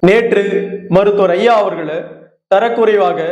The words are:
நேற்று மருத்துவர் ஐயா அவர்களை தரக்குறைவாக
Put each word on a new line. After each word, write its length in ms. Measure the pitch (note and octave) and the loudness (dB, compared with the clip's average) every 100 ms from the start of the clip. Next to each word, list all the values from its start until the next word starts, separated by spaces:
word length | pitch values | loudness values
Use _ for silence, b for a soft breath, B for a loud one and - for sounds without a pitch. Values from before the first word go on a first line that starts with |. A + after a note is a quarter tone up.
நேற்று 400 | F3 A3+ A#3 G3 G3 F#3 - - - | 2 2 2 0 0 -4 -6 -10 -2
மருத்துவர் 460 | F3+ G3+ G3+ F#3 F3+ | 0 2 2 0 2
ஐயா 180 | A#3 A3 | 2 2
அவர்களை 400 | G3 E3+ D3+ D#3+ - - - _ - | 0 -4 -8 -8 -12 -18 -20 _ -2
தரக்குறைவாக 680 | G3 A#3 A#3 A3 G#3 F3+ E3 E3 | 0 0 0 2 2 0 -2 -6